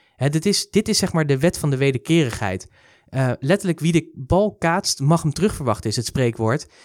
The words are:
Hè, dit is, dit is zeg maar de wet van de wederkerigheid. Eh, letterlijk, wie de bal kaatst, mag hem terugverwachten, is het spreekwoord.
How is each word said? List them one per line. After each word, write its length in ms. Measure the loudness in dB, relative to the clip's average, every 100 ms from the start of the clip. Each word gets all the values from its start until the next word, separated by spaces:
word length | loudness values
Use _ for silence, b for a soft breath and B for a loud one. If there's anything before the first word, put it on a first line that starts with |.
| _ -4
Hè, 120 | -2
dit 180 | 0 0
is, 240 | 0 0
dit 180 | 0 0
is 100 | 0
zeg 140 | 0
maar 140 | 0 2
de 120 | 2
wet 200 | 0 0
van 120 | -2
de 60 | 0
wederkerigheid. 960 | 0 0 2 2 2 -2 -4 -4 -8 b b b b
Eh, 240 | -2 -2 0
letterlijk, 420 | 0 0 0 -2
wie 120 | 2
de 200 | 2 0
bal 420 | -8 0 2 2 0
kaatst, 440 | -2 0 -2 -2
mag 220 | 2 2
hem 100 | 0
terugverwachten, 580 | 0 -2 -2 -4 -2 -4
is 60 | -4
het 100 | -4
spreekwoord. 600 | -2 -2 0 0 -2 -4 B